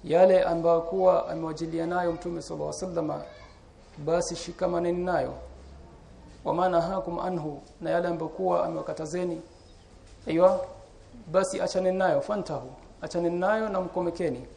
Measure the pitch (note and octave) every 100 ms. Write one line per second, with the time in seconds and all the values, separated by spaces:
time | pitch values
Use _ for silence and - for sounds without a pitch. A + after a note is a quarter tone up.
0 | E3+ D#3+ F#3 F#3 - E3+ E3 E3+ E3 F#3+
1 | F#3 E3+ - D#3+ D#3+ D#3 E3 E3 E3 F3+
2 | F3 E3 F3 E3+ - D#3 D3 - F#3 E3
3 | D#3 C#3+ - - - - - - - -
4 | D3 E3+ E3+ E3 - E3+ F3+ F3 F3 F3
5 | F3+ E3+ - - - - - - - -
6 | - - - - - D#3+ F#3 E3+ E3 F#3+
7 | F#3 E3+ F3+ F3 D3+ C#3+ - - E3 E3+
8 | F3 E3 D#3+ - F#3 F3 - E3 - D#3
9 | D#3 F3 F3+ D#3+ - - - - - -
10 | - - - D#3+ F#3 - - - - -
11 | - - - E3 F#3+ - F#3 F#3+ F#3 F#3
12 | F#3 C#3+ - G#3 E3+ C#3 B2+ - - -
13 | D#3+ F3 E3+ F3 F#3 A3 A3 F#3+ F3+ F#3
14 | F3 E3+ E3+ B2+ -